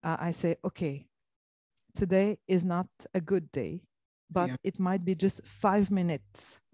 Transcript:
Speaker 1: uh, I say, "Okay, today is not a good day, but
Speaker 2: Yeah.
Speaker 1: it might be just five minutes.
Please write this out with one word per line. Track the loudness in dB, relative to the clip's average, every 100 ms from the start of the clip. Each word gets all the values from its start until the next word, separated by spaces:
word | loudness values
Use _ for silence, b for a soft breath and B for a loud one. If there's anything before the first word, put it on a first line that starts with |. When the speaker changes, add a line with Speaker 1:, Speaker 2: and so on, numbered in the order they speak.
Speaker 1:
uh, | -2 -2
I | -2
say, | -2 -2 -2
"Okay, | -4 -4 -6 -6 -12 _ _ _ _ _ _ _ _
today | -4 2 4 2 -2 0
is | 2
not | 2 -2 -4 _ -6
a | -6
good | 0 -2 0
day, | -6 -4 -6 _ _ _ _ _
but | 0 0
Speaker 2:
Yeah. | 0
Speaker 1:
it | -6 -2
might | 0 0
be | 0
just | 2 0 0
five | -14 0 2 4 2
minutes. | 2 0 -2 -8 -20 -18 -20 _